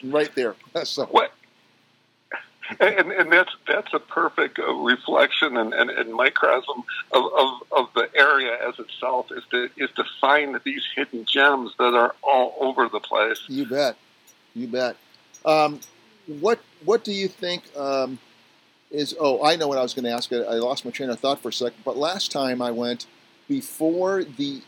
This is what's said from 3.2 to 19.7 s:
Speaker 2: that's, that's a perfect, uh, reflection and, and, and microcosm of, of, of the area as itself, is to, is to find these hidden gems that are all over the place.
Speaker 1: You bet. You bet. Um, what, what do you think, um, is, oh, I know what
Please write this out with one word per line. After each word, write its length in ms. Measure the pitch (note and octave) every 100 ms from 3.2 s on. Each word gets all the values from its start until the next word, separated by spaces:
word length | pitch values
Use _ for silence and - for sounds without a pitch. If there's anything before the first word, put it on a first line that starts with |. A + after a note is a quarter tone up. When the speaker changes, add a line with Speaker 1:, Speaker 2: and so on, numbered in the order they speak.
| D#3+
Speaker 2:
that's, 200 | E3+ F3+ - -
that's 260 | D3 -
a 60 | D#3
perfect, 580 | - E3 E3 - D3 D#3+
uh, 160 | D3
reflection 840 | B2+ B2 B2+ - C#3+ C#3 - D#3 B2
and, 160 | A2
and, 160 | - B2
and 240 | - A2+
microcosm 720 | A#2 C3 - - B2+ C#3 C#3+ - - -
of, 120 | C3 - D3+
of, 120 | C3+ B2 -
of 180 | C#3+ B2
the 160 | A#2+ A#2 D3+
area 420 | C#3 C#3 B2+ A#2+ A#2+
as 140 | A#2
itself, 500 | A2 - B2+ B2+ -
is 120 | - -
to, 180 | B2 B2 -
is 140 | C3+ -
to 80 | - -
find 360 | C#3 D3 C#3+ B2
these 200 | C3+ C#3 - D3
hidden 300 | C#3 A#2+ A2
gems 480 | C#3 C#3+ C3+ A2 -
that 160 | B2
are 220 | A#2+ A#2+ -
all 320 | C#3 C3 B2 -
over 260 | C3 C3 A#2
the 140 | G#2+
place. 400 | - G#2+ A2 G#2+ -
Speaker 1:
You 160 | C3+ B2+
bet. 320 | C3+ C3+ - _ _ _ _ _ A#2
You 120 | B2
bet. 280 | B2 B2 - _ _ _ -
Um, 380 | D#3 D#3 D3+ C#3+ - _ _ _ -
what, 320 | D3 F#3+ A#3 _ _ D#3
what 180 | A3+
do 80 | G#3+
you 160 | G3 F#3+
think, 360 | - F3 F3 - C#3+
um, 440 | C#3 C3+ C3 B2+ _ _ _ _ _ _ -
is, 260 | D3 C#3+ -
oh, 240 | D3 B2+
I 140 | D3+ E3+
know 100 |
what 100 | D3